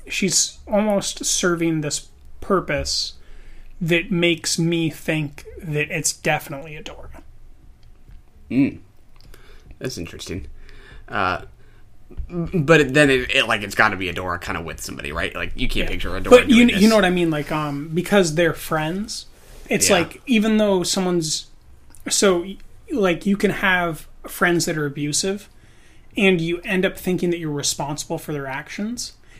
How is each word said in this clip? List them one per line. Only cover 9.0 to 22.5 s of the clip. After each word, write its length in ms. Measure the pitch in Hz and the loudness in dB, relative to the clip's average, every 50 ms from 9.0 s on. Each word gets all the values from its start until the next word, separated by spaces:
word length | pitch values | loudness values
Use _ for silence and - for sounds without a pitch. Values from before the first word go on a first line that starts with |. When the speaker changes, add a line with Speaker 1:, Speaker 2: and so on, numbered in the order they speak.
| - - - - - - - - - - - - - - - - | -20 -20 -20 -20 -20 -20 -20 -20 -20 -20 -20 -20 -20 -20 -16 -10
Speaker 2:
That's 180 | - 131 - - | -10 -10 -8 -8
interesting. 500 | 82 80 - - - - 87 78 - - - - - - - - - - - - - - | -12 -12 -12 -14 -12 -10 -10 -10 -10 -12 -14 -16 -16 -18 -18 -18 -18 -20 -20 -20 -14 -8
Uh, 340 | 117 107 95 92 92 - - - - - - - - - - - - - - - - - - - | -4 -2 0 0 -2 -2 -6 -12 -20 -20 -20 -20 -20 -20 -20 -20 -20 -20 -20 -16 -10 -10 -10 -8
but 640 | 175 175 170 160 - 185 143 135 165 151 151 131 131 | -6 -6 -4 -2 0 0 4 6 6 6 6 4 4
then 160 | 147 147 139 | 4 6 6
it, 240 | 135 127 127 - 113 | 4 2 2 0 0
it, 120 | 135 120 110 | 0 2 2
like, 140 | 113 107 | 0 -2
it's 140 | 104 101 - | -2 -2 2
gotta 200 | - 117 107 101 | 2 4 4 2
be 160 | 92 95 90 | 0 -4 -4
Adora 280 | 85 90 92 92 87 87 | -4 -4 -4 -4 -4 -4
kinda 200 | - - 98 85 | -4 -6 -6 -6
with 200 | 85 82 73 - | -6 -6 -8 -10
somebody, 300 | - - - 67 - 71 | -10 -10 -10 -8 -8 -6
right? 220 | 76 82 90 87 - | -6 -4 -4 -4 -4
Like, 180 | 87 87 87 - | -6 -6 -4 -2
you 120 | - 127 120 | 0 0 0
can't 180 | - 110 - | 2 0 0
Speaker 1:
Yeah. 60 | 87 | -2
Speaker 2:
picture 180 | 95 87 - 95 | -2 -2 -4 -4
Adora 200 | 90 95 95 95 | -4 -2 4 8
Speaker 1:
But 200 | - 247 254 285 | 8 8 8 8
you 60 | 254 | 8
Speaker 2:
doing 120 | 226 240 240 | 8 8 8
Speaker 1:
kn-, 80 | - | 6
Speaker 2:
this. 60 | 190 196 | 8 6
Speaker 1:
you 60 | 220 | 8
know 60 | 226 | 8
what 100 | 214 190 | 6 4
I 40 | 180 | 4
mean? 200 | 180 180 175 165 | 4 2 2 2
Like, 220 | 156 151 147 - | 0 0 -2 -2
um, 380 | 160 151 151 147 143 143 147 165 160 | -2 -2 -2 -2 -4 -6 -6 -4 -4
because 420 | 170 170 - 202 208 190 165 151 | -4 0 4 4 4 4 4 2
they're 180 | 165 175 165 151 | 2 2 2 2
friends, 720 | - - - 165 156 156 156 170 196 214 226 - - - - - - - - - - - - | -2 -4 -4 -2 -2 -2 -2 -4 -4 -6 -8 -10 -12 -12 -16 -20 -20 -20 -20 -20 -14 -6 -2
it's 200 | 254 196 - - | 0 2 4 4
Speaker 2:
Yeah. 80 | 208 180 | 4 4
Speaker 1:
like, 240 | 170 165 - - - | 2 0 -4 -10 -2
even 320 | - 254 220 208 226 220 214 | 2 2 4 4 4 4 4
though 260 | 214 208 196 185 175 | 4 4 2 2 2
someone's, 640 | 170 - 196 185 180 180 175 160 156 156 - - - - - - - - - - - - - - - | 0 0 0 0 2 2 0 0 0 -4 -6 -8 -12 -18 -20 -20 -20 -20 -20 -20 -20 -18 -12 -6 -2
so, 360 | - - - 202 185 175 175 196 | 0 4 4 4 4 4 0 -4